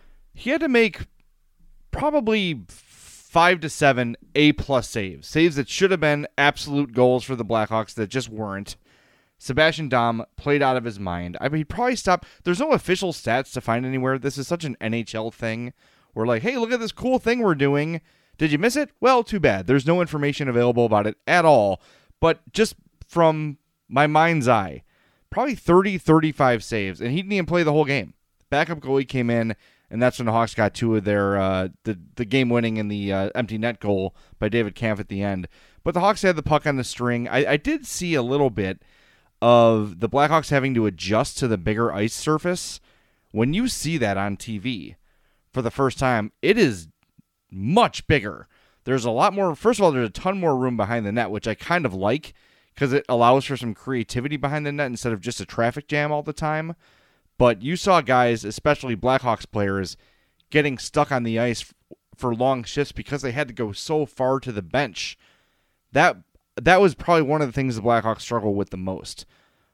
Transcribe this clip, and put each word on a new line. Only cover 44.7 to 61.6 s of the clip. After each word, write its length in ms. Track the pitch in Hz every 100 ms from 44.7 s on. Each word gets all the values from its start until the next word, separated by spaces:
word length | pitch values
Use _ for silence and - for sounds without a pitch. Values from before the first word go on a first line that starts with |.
| 107 62 - _ _ _ _ _
for 100 | 139
the 80 | 117
first 300 | - 135 -
time, 320 | 131 117 107 -
it 160 | 160 220
is 300 | 156 92 80 _ _ _ _ _ _
much 560 | 95 104 208 196 - -
bigger. 400 | 147 101 64 - _ _ _ 123
There's 200 | 131 117
a 60 |
lot 220 | 113 196
more. 200 | 196 185
First 260 | 143 220 220
of 40 |
all, 80 | 185
there's 160 | 131 110
a 40 |
ton 280 | - 185 196
more 160 | 165 131
room 200 | 127 117
behind 280 | 101 117 104
the 60 |
net, 180 | 117 104
which 180 | 104 113
I 80 | 104
kind 300 | - 175 131
of 80 |
like 400 | 95 101 147 - - _ _ _ -
'cause 180 | 135
it 120 | 139 -
allows 360 | 120 120 135 131
for 120 | 123
some 160 | 120
creativity 640 | 101 131 127 110 123 139 147
behind 280 | 139 151 147
the 60 |
net 160 | 143 139
instead 260 | 117 123
of 80 | 107
just 200 | 110 -
a 40 | 95
traffic 420 | - 117 147 -
jam 240 | 147 147
all 120 | 151
the 100 | 151
time. 420 | 147 156 156 165 165 _ _ _ _ _ -
But 240 | 123 104
you 140 | 127 180
saw 240 | 196 175
guys, 440 | 131 127 123 113 104
especially 500 | - 151 147 131 104
Blackhawks 560 | 120 131 127 107 -
players, 460 | 107 98 98 90 - _ _ _ _ -
getting 260 | 151 147 123
stuck 340 | - 151 143
on 120 | 131
the 160 | 113 113
ice 220 | 120 113